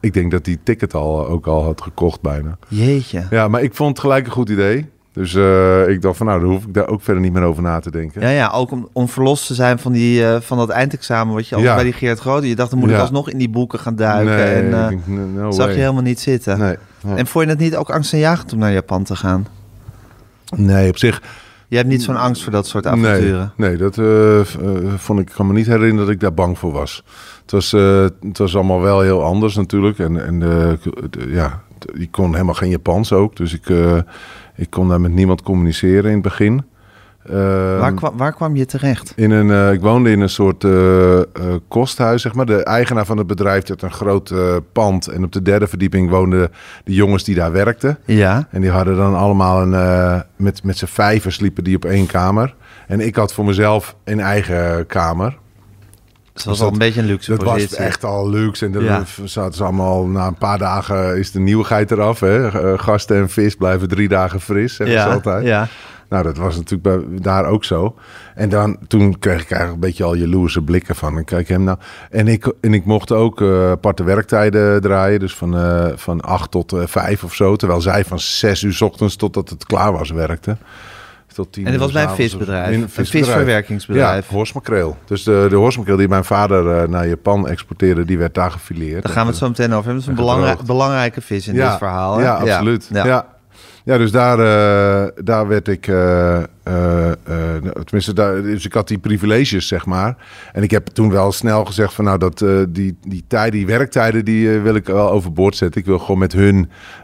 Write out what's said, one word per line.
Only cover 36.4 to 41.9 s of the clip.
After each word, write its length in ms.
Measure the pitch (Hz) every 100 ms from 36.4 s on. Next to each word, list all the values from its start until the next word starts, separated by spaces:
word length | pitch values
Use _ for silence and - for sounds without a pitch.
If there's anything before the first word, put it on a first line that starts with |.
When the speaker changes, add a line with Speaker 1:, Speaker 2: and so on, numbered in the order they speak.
| 104 123 135 _ _ - - _ -
Speaker 1:
Ehm, 520 | 95 98 95 95 95
Speaker 2:
Waar 160 | 123
kwa-, 160 | 190 160 107
waar 160 | 143
kwam 240 | 151 160 143
je 100 | 131
terecht? 460 | 139 139 123 - -
Speaker 1:
In 140 | 110
een, 200 | 107 104
eh, 220 | 101 101
ik 80 | 98
woonde 300 | 101 120 120
in 100 | 104
een 80 | 98
soort, 360 | - 98 92
eh, 540 | 101 92 92 92 92 90
eh, 60 | 90 - 90 90 -
kosthuis, 540 | 113 127